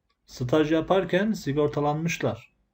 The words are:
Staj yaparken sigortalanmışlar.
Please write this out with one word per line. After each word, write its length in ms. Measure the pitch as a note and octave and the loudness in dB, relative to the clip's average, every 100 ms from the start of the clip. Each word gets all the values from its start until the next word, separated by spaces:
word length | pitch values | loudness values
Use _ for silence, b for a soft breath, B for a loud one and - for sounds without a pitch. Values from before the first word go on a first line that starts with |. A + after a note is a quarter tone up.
| _ _ _ | _ _ _
Staj 460 | - B2 D#3 D3+ | -8 0 2 4
yaparken 600 | D#3+ D#3 F#3+ F3 F3 G#3+ | 2 2 0 2 0 0
sigortalanmışlar. 1200 | G#3 - C#3+ D3 D3 D3 D3+ E3 - C3 - - _ _ | -2 -2 0 0 0 0 0 -2 -2 -4 -4 -12 _ _